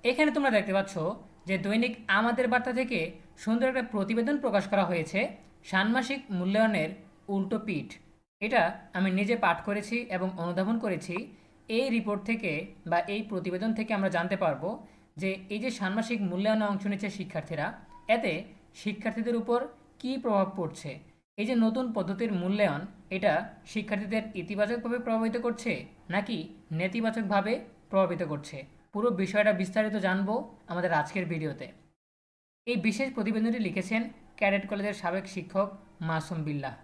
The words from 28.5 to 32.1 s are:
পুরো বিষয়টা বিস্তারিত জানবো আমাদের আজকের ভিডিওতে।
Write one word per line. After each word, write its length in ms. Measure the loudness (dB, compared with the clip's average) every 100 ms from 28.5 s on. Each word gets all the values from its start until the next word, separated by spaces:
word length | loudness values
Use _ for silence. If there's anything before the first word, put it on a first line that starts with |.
| -14 -16 -20 _
পুরো 160 | 0 0 2
বিষয়টা 300 | 2 4 4 4
বিস্তারিত 360 | 0 0 0 0 0
জানবো 280 | 0 0 -2 -4 -16 -6
আমাদের 200 | -2 2 2
আজকের 240 | 0 -2 -2
ভিডিওতে। 340 | -4 -4 -6 -12 -16 _ _ _